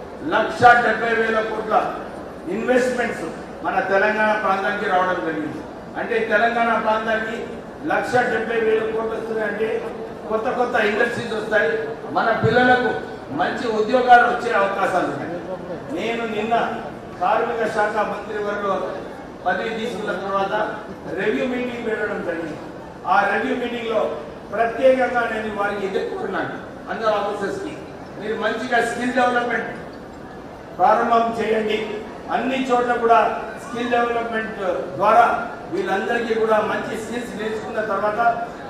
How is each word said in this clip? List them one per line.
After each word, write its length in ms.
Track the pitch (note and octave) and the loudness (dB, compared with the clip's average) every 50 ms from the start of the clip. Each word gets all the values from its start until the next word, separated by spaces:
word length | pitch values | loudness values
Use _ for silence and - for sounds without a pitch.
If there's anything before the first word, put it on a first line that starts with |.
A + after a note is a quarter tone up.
| - - - - - D3+ | -12 -12 -12 -8 -4 0
లక్ష 340 | F#3 G#3+ G#3+ - - - A#3+ | 0 2 0 0 2 6 8
డెబ్బై 520 | A#3+ A#3 - - A3 G#3+ - A3+ A3+ A3 | 10 10 10 6 4 2 2 2 0 2
వేల 260 | G#3+ A3+ A3+ A3 A3 | 2 2 2 2 2
కోట్ల 540 | G#3+ - - A3 - G#3+ G#3 - - - - - - - - - - - - - - D#3 | 0 0 -2 -4 -2 2 2 2 2 2 -4 -6 -8 -10 -10 -12 -12 -12 -12 -10 -8 -4
ఇన్వెస్ట్‌మెంట్స్ 760 | F#3 A3 A#3 B3 B3+ B3+ B3 B3+ B3 A#3+ A#3+ G#3+ - - E3 D#3+ - - - - - - - | -4 -2 2 4 4 4 4 2 2 0 -2 -2 -2 -4 -6 -8 -8 -10 -12 -12 -12 -8 -4
మన 160 | G#3 - F#3+ | -2 0 0
తెలంగాణ 600 | F#3 - F#3+ F#3+ G#3 G#3+ G#3+ G#3+ G#3+ G#3+ G#3+ G3 F#3+ | 0 2 2 4 4 4 2 2 2 2 2 2 2
ప్రాంతానికి 480 | G3 F#3+ F#3+ G3 G3 G3 G3 - G#3 | 0 0 2 0 -2 -2 -2 -2 2
రావడం 340 | F#3 F3+ F3+ F3+ F3+ E3+ E3 | 2 2 2 2 0 -2 -2
జరిగింది. 360 | E3 D#3+ D#3 D3 - - - - - - - - - - - | -2 -2 -4 -4 -6 -6 -8 -10 -12 -14 -14 -14 -12 -8 -6
అంటే 200 | - G3 A3+ A3 | -4 -2 0 0
తెలంగాణ 640 | A3 A3 A3 G#3 A#3 A#3 A#3 A#3 A#3 A#3 A3+ G#3+ A3+ | 0 2 2 4 4 4 4 2 2 2 2 2 2
ప్రాంతానికి 520 | A3 A3 A3 A3 A#3 A3+ A3 A3 A3 A#3 - - - - - - - - - - | 2 0 0 2 0 0 0 -2 -2 -4 -6 -6 -8 -8 -10 -12 -12 -12 -8 -4
లక్ష 260 | D#3 D3 - - - B3 | -2 0 0 0 2 2
డెబ్బై 480 | B3 A#3+ - A3+ A3 A3+ A3+ A#3 A3+ | 2 2 2 2 0 0 0 0 2
వేల 180 | A3 A3 A3 A3 | 2 4 4 4
కోట్లు 320 | A3 A3 A3 A3 A3+ A3 | 2 0 -2 -2 -2 -2
వస్తున్నాయంటే 580 | A3 A3 A3+ A3+ A3 A3 G#3+ G#3 G#3 G3+ A3 A3 A#3 A#3 - - - A3+ A3+ - - - - G#3+ | -2 -4 -4 -4 -2 -2 -2 -2 -2 -2 -2 0 -2 -2 -4 -6 -8 -8 -10 -10 -10 -10 -6 -2
కొత్త 200 | G#3+ A3 A3 C4 | -2 -2 0 0
కొత్త 260 | - B3 B3 - A#3+ | 0 0 0 0 2
ఇండస్ట్రీస్ 580 | A#3 G#3+ G#3 G#3+ - A#3+ A#3 - - A3+ G#3 A3 | 2 2 2 2 2 0 0 0 -4 -4 -4 -4
వస్తాయి, 380 | G#3+ - - G#3 G#3 G3+ - - - - - - - - - C#3+ | -4 -4 0 2 2 2 2 0 0 -2 -4 -6 -8 -8 -4 0
మన 300 | F3+ G3 - A3 - - | 0 2 2 2 2 4
పిల్లలకు 680 | A3 A3 B3 B3+ B3+ B3 B3 - A3 - - - - - - - - B2+ | 4 6 6 6 6 6 6 4 2 0 -2 -6 -8 -10 -12 -10 -6 -2
మంచి 340 | D3+ F3+ G#3 A3 A3+ - A#3 | -2 0 0 -2 -2 -2 -2
ఉద్యోగాలు 540 | G#3+ G#3+ G#3+ - B3 B3+ A#3+ B3 A#3+ A#3+ A#3+ | 0 0 2 4 4 4 8 10 10 10 8
వచ్చే 300 | - - - - A#3 A3+ | 8 2 0 0 0 2
అవకాశాలు 540 | G3+ G3 G3 - F#3+ F#3 F3+ F#3 F3 D#3 | 2 2 2 2 0 0 2 2 2 2
ఉన్నాయి. 260 | D3 C#3 C3+ - D#3+ E3+ F3 E3+ F3+ F#3 F3 F3 F3 F3 D3 - - - | 0 -2 -4 -6 -6 -6 -8 -6 -8 -8 -8 -8 -8 -8 -8 -8 -6 -6
నేను 340 | E3+ G3+ A3+ A#3 A#3 A#3 | -4 -2 -2 -2 -2 -4
నిన్న 280 | A3 G#3 G#3 G#3+ A3+ A#3 - - - - - - - - - - - - - | -4 -4 -2 -2 0 2 2 2 0 -4 -6 -8 -10 -10 -12 -12 -12 -6 -2
కార్మిక 540 | F3 - - - A#3+ A#3+ A#3 A3+ A3+ G3+ - | 0 2 2 2 2 0 0 -2 -2 -2 0
శాఖ 220 | G#3+ G#3 G#3+ A3 | 0 0 0 2
మంత్రివర్గంలో 800 | A3 G3+ G3 G3 G3 - G#3+ G#3+ G#3 G3+ G#3 G3+ G3 G3+ G3 F#3+ F3+ - - - - - - - - - - - - - | 0 -2 -2 -2 -6 -6 -6 -4 -4 -2 -2 -2 -2 0 0 0 0 -2 -4 -6 -6 -8 -10 -12 -12 -14 -14 -12 -6 -2
పదవి 240 | F3+ F#3+ - A3+ A3+ | -2 0 0 -2 -4
తీసుకున్న 420 | - A3 A3 A#3+ F3+ - - - - | -4 -4 -4 -4 -4 -4 -4 -4 -4
తర్వాత 420 | G3 G3+ G3+ G3 G3 G3 G3 G#3 G#3+ G#3+ - - - - - - - - - - | -4 -4 -2 0 0 0 0 0 0 -2 -2 -4 -8 -10 -12 -12 -12 -10 -8 -6
రివ్యూ 320 | F3+ G3+ G#3+ B3 C4+ C4 | -2 0 0 0 0 0
మీటింగ్ 400 | B3+ B3 B3 B3 B3 A#3+ A#3 A#3 | -2 -2 -2 -4 -4 -6 -6 -4
పెట్టడం 380 | A3 A3 G#3 G#3+ G#3 G3+ F#3+ F3+ | -4 -2 -2 -2 -2 -4 -4 -4
జరిగింది. 340 | F3 E3+ D#3+ E3 D#3 - - - - - - - - - - - | -4 -4 -4 -4 -6 -8 -8 -10 -12 -14 -14 -14 -14 -14 -8 0
ఆ 140 | - F3+ G3+ | 2 4 4
రివ్యూ 360 | G3+ G3 G#3 A3 - B3+ B3+ | 4 4 2 0 0 0 -2
మీటింగ్లో 440 | B3 B3 A3+ A#3 A#3+ A3+ A3+ A3+ G#3 - - - - - - - - - - G3+ | -2 -2 -4 -4 -4 -4 -2 0 0 0 0 -2 -6 -8 -10 -14 -14 -12 -6 -2
ప్రత్యేకంగా 680 | G#3 A3+ A3+ - - C4+ C4 C4 B3+ B3 A#3+ A#3+ A#3+ | 0 0 0 2 4 6 6 6 6 4 2 2 0
నేను 360 | A#3 A3+ A3 A3 A3 G#3+ G#3 | 0 0 -2 -2 -4 -4 -2
వారికి 300 | G3+ G3+ G3+ G3+ G3+ G3 | -2 -2 -2 -2 -2 -4
ఇదే 120 | F#3+ F#3+ - | -2 -2 -2
కోరినాను, 560 | - - - F#3+ - G3 F#3+ E3+ D#3 - - - - - - - - - | -2 -2 -4 -4 -4 -4 -2 -2 -4 -4 -6 -8 -10 -12 -14 -12 -8 -8
అందరు 180 | F3+ G#3 A3+ G#3+ | -6 -2 2 2
ఆఫీసర్స్కి, 640 | G#3+ G3+ G3+ G#3+ G3+ - G3 F#3 - - - D#3 D#3 - - - - - - - - - | 2 2 2 -2 -2 -2 -4 -4 -4 -4 -6 -8 -8 -10 -12 -14 -14 -14 -14 -14 -12 -8
"మీరు 140 | G3+ G#3+ A3 G3+ | -6 -4 -4 -2
మంచిగా 460 | G#3 - - - B3+ B3 A#3+ A#3 - | 0 -2 -2 -2 -2 0 2 2 2
స్కిల్ 260 | - - B3 B3 B3 A#3+ | 2 0 -2 -2 0 2
డెవలప్‌మెంట్ 580 | B3+ B3 B3 A#3+ A#3+ A#3+ B3 A3+ A3 - - - - - - - - - - - - - - - - - - - - - - - - | 4 4 4 4 2 0 0 -2 -2 -4 -4 -8 -10 -10 -12 -14 -14 -14 -14 -16 -16 -16 -16 -16 -16 -16 -16 -16 -16 -16 -10 -2 2
ప్రారంభం 580 | F3+ G3+ G#3+ A3 A#3 A#3+ A#3 A#3 A3+ A#3 A3 G#3 | 4 4 6 4 4 4 4 4 4 2 0 -2
చేయండి. 380 | G#3+ A3 A3 G#3+ G#3+ G#3+ G#3+ G#3+ - - - - - - - - - - - | 0 0 2 0 2 0 0 -2 -2 -4 -6 -8 -8 -10 -12 -12 -8 -2 -2
అన్ని 360 | A#3+ B3 B3+ C4 C4 - C4 | 0 0 0 0 0 0 2
చోట్ల 220 | B3 A#3+ B3 B3 A#3+ | 2 2 4 2 0
కూడా 280 | A3+ A3+ A3+ A#3 A3+ G#3+ - - - - - - - - | 2 4 6 6 6 6 4 2 -2 -6 -8 -10 -10 -10
స్కిల్ 280 | - A#3+ A#3 B3 A#3+ | -8 -6 -4 -2 0
డెవలప్‌మెంట్ 680 | A#3+ A#3+ A#3+ A#3 A#3 A#3 A3 - A3+ A3 G#3 - - G3+ G3+ F#3 E3+ - - - - | 2 2 2 2 0 0 -2 -2 -2 -4 -4 -4 -6 -4 -2 -2 -2 -2 -4 -6 -2
ద్వారా 300 | - F#3+ G#3+ - - - - - - - - - - - - D#3+ | 0 4 6 8 8 8 6 4 0 -2 -6 -8 -10 -10 -6 -4
వీళ్ళందరికీ 600 | F#3+ F#3+ F3+ F#3 G3 A3+ A#3+ A#3+ A#3 A#3 - A3+ | -2 -2 0 0 0 0 0 -2 -2 0 0 0
కూడా 260 | A3 A3 G#3+ A3 G#3+ | 0 2 4 4 4
మంచి 340 | - - A3 G#3+ - - A3+ | 2 2 -2 -2 -4 -4 -6
స్కిల్స్ 440 | - - - A#3 B3 A#3+ - - G3 | -6 -6 -6 -6 -6 -6 -6 -6 -6
నేర్చుకున్న 400 | G#3+ A3 A3 G#3+ G#3+ A3 A3+ A3 | -4 -4 -4 -6 -6 -6 -4 -4
తర్వాత 400 | G#3 G#3 G3+ G3 G#3 G#3+ G#3 - F3 F3 - - - - - - - - | -2 -2 -2 0 0 0 0 2 2 2 2 2 -2 -8 -8 -12 -12 -8